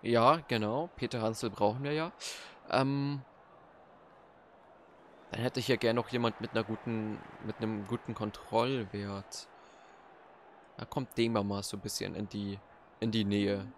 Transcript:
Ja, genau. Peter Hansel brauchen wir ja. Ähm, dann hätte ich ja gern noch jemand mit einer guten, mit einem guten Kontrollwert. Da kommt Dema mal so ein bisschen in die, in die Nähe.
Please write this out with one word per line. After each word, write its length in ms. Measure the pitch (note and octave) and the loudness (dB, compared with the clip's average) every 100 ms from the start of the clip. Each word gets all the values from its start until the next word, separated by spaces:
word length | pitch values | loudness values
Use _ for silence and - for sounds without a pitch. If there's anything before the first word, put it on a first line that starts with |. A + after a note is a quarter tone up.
Ja, 360 | - A#2 A#2 D#3+ D3+ | 4 6 8 6 4
genau. 420 | A#2+ G#2 A#2+ E3+ - | 0 2 0 -2 -4
Peter 260 | B2 B2 | -4 0
Hansel 260 | A2 A2+ A#2+ | 0 0 -4
brauchen 360 | G2 G#2 A#2+ | 4 4 4
wir 80 | C#3 | -2
ja. 180 | D3+ E3 - - - - - - | -2 -2 -6 -10 -10 -14 -18 0
Ähm, 520 | - C3+ C#3 C#3 C#3+ C3 - - - - - - - - - - - - - - - - - - - - | 2 4 2 0 -2 -8 -20 -20 -20 -20 -20 -20 -20 -20 -20 -20 -20 -20 -20 -20 -20 -20 -20 -20 -20 -10
dann 100 | G2+ | -4
hätte 200 | A#2+ C3 | -2 -2
ich 80 | A#2+ | 2
ja 80 | B2 | 2
gern 180 | A#2 | 4
noch 140 | A#2 A#2 | 2 2
jemand 320 | B2 A#2 - | 0 0 0
mit 100 | G#2+ | -2
einer 140 | A2+ | -2
guten, 560 | A2 A2 - A2+ G#2+ G#2+ - - | 0 -4 -2 -4 -4 -6 -10 -12
mit 140 | G#2+ G#2+ | -10 -4
einem 280 | A2 A2 G2+ | -2 -4 -4
guten 260 | A#2+ - | -6 -4
Kontrollwert. 1300 | A2 G#2+ - - A2+ A#2+ C3+ G2+ G2+ G2+ G2 G2 - - - - - - - - - - - - - - - | -6 -6 -6 -2 2 2 0 -2 -6 -6 -8 -8 -14 -14 -20 -20 -20 -20 -20 -20 -20 -20 -20 -20 -20 -20 -12
Da 80 | - | -6
kommt 300 | - C3 - | -6 -6 0
Dema 280 | A#2 A2+ | 2 4
mal 180 | G2+ G2+ | 2 -2
so 140 | G2+ G2 | -4 -6
ein 40 | |
bisschen 360 | G2+ - G2 - | -6 -6 -4 -4
in 120 | G#2 | -4
die, 300 | G#2 G2+ G2 - - - - | -4 -6 -6 -12 -20 -20 -4
in 140 | A2+ | 0
die 120 | A2 | 2
Nähe. 400 | G2+ G#2 G2+ G2+ G2 | 4 4 4 2 -4